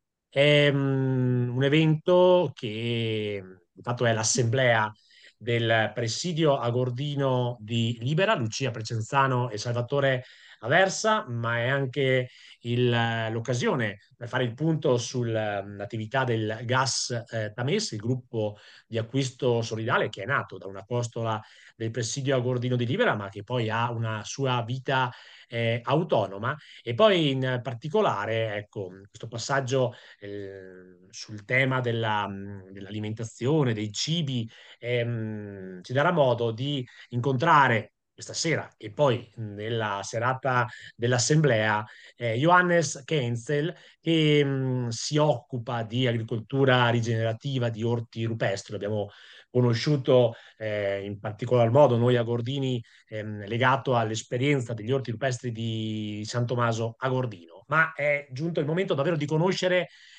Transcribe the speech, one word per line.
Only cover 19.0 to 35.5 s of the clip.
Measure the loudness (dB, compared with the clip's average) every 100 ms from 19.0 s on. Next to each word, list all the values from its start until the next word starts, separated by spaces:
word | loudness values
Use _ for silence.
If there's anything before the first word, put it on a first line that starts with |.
| -4 -2 -4 -2 0 0
solidale | 0 -4 0 0 0
che | -4
è | -4
nato | -4 -4 -10
da | -12
una | -14
costola | -4 -4 -2 -4 -4 -4 -6 -20 -20 -8
del | -6
presidio | -4 -4 -4 0 0
agordino | 0 -2 0 0
di | 0
Libera, | 0 0
ma | 0 -4
che | -10
poi | -6 -4 -2
ha | 0 -2
una | -2 -4 -4
sua | -8 -4 -2 -2
vita, | -2 -6 -2 0 0 -4 -20 -20 -10
eh, | -2 0 -2
autonoma. | 0 0 2 0 0 -2 -6 -6 -10 -14
E | -6
poi | 4 6 6 2
in | 0 0 -2
particolare, | -4 -8 -4 0 0 0 -2 -2 -2 -4
ecco, | -8 -10 -10 -12 -20
questo | -16 -12
passaggio, | -8 -2 -2 0 0 0 -4 -20 -18
eh, | -12 -10 -10 -14 -16 -18 -20 -20 -20
sul | -18 -14 -14
tema | -2 2 2 2
della, | 0 0 0 0 -2
mm, | -6 -10 -12 -14
dell'alimentazione, | -14 -10 -6 -6 -6 -10 -4 0 2 2
dei | 0 -4
cibi, | -4 -4 -2 -2 -4 -6 -10 -20 -12
ehm, | -4 -2 0 -2 -6 -8 -10